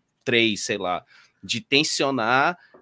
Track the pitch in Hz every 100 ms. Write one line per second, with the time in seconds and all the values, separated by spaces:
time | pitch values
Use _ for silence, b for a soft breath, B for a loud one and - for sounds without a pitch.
0 | _ _ - 117 113 101 - 104 90 87
1 | - b b b 98 120 - 139 156 -
2 | 143 131 110 131 156 180 B B